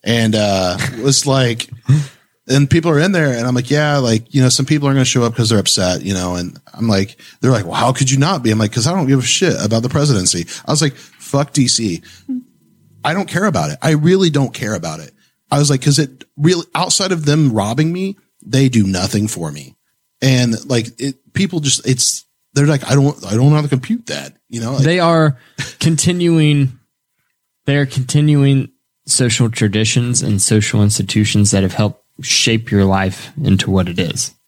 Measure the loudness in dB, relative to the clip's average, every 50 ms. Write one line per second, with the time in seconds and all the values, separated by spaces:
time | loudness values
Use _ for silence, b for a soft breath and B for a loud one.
0 | -2 0 0 2 2 2 2 0 0 0 0 0 0 -2 -2 -4 -6 -8 -8 -2
1 | -2 0 0 0 0 0 0 2 0 0 -2 -6 -10 _ -14 -10 _ B 0 0
2 | 0 B B B B B B _ _ 0 2 2 4 4 2 2 2 2 2 2
3 | 2 2 2 2 0 0 0 -2 -2 0 0 -2 0 0 0 0 2 2 0 0
4 | 2 2 0 0 -2 _ 0 2 2 2 2 0 0 0 0 0 2 2 2 2
5 | 2 2 2 0 0 0 0 0 0 2 2 2 2 0 -2 0 0 -2 -2 -2
6 | -4 -4 -4 -2 -4 -4 -4 -6 -6 -8 -12 -16 _ -20 -8 -6 -4 -2 0 -2
7 | -2 -4 -8 B B B B B 0 2 2 2 0 -4 -4 0 0 0 0 0
8 | 0 0 2 2 2 0 0 0 0 0 0 2 0 -2 -2 -2 -2 0 0 0
9 | 0 2 2 0 2 0 -2 0 0 0 0 -2 -2 -2 -2 0 -2 0 0 0
10 | 2 2 0 0 0 -2 -2 -4 -6 B B B B -4 -2 0 0 -2 -4 -8
11 | -20 -20 _ _ -10 -4 -2 -2 -2 0 0 0 2 2 0 0 -2 -4 -6 -6
12 | B B B B B B -10 -10 -10 _ _ _ _ _ _ _ _ _ _ _
13 | -4 -2 -2 -2 -4 -4 -4 -2 0 0 0 0 -2 -4 -6 -2 0 0 0 2
14 | 4 4 4 4 2 2 2 0 -2 -2 -4 -8 -6 -6 -6 -6 -6 -10 -10 -12
15 | -16 -20 _ _ _ _ _ _ _ _ 0 0 2 2 0 0 2 2 2 2
16 | 0 -2 -6 _ -20 _ _ 0 2 2 2 0 -4 _ _ -6 -4 -2 -2 -2
17 | -2 -2 -2 -2 0 2 2 4 2 2 2 0 -2 -2 0 0 0 0 -2 -4
18 | -6 -8 -8 _ _ _ _ _ _ -2 0 2 2 4 4 2 2 2 0 -2
19 | -4 -2 -2 -2 -2 -2 -4 -8 -8 -10 -10 -12 -18 -20 _ _ _ _ _ _
20 | _ _ _ _ 0 2 2 2 2 0 -2 -4 -4 -2 -2 -2 -2 -4 -10 -8
21 | -8 -8 -8 _ _ _ _ -4 -2 -2 -2 -4 -2 -2 -4 -2 -2 -2 -2 0
22 | -2 -4 -4 -6 -12 _ _ _ _ _ _ 0 2 2 2 0 0 0 2 2
23 | 2 2 -2 -4 -8 -4 0 2 4 4 4 2 0 0 -2 -4 -2 -4 -6 -6
24 | -4 -8 -10 -8 -10 -12 _ _ _ _ -10 -8 -6 -4 -2 0 2 2 2 2
25 | 2 2 4 4 2 2 0 B B B B B B B B _ 0 0 0 2
26 | 0 0 0 0 2 2 4 4 4 4 4 2 0 -2 -4 _ _ _ _ _
27 | _ _ _ _ _ _ _ _ _ _ _ _ _ 0 0 0 0 0 -2 -6
28 | -4 0 0 2 2 4 4 4 4 4 2 2 0 -4 _ _ _ _ _ _
29 | _ -4 -2 0 0 0 2 0 0 0 0 -2 -2 0 0 0 0 0 0 0
30 | 0 0 -2 -2 -2 0 0 0 0 2 2 2 2 2 2 2 2 2 2 -2
31 | -4 -2 0 0 0 2 2 2 2 2 2 2 0 0 0 -2 -2 -2 -4 _
32 | _ _ _ -14 -6 -4 -2 0 0 0 0 -2 -2 0 0 2 2 2 2 0
33 | 0 -2 -4 -8 -16 -14 -10 -4 0 2 2 2 2 0 0 0 0 0 -2 -4
34 | -4 -4 -4 -6 -8 -8 _ _ _